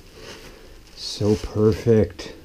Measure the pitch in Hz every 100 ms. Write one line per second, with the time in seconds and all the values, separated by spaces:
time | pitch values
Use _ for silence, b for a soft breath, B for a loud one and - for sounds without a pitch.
0 | B B B B B B B B B -
1 | - - 104 107 - 104 107 107 - 110
2 | 104 - - -